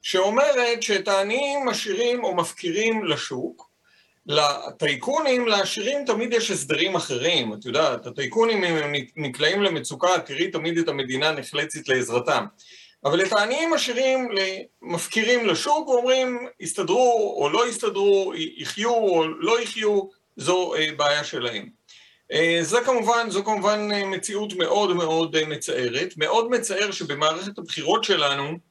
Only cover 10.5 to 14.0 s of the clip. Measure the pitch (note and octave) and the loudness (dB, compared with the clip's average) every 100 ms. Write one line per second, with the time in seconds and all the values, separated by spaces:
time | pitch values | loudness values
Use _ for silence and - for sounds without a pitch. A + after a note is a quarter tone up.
10.5 | E3 D#3 E3+ E3 C#3 C3 C3 D3+ D3+ B2 | -2 -2 0 0 -2 -2 0 0 0 -6
11.5 | D3 D#3 D#3+ - C3 A2+ A#2+ A#2+ C3+ G#2 | -6 -6 -6 0 0 2 0 2 0 0
12.5 | _ - - - _ C#3 E3 F#3+ G3+ G#3 | _ -20 -20 -20 _ 0 2 2 2 2
13.5 | C4+ E4 D#4+ - A#3+ | 0 0 0 0 0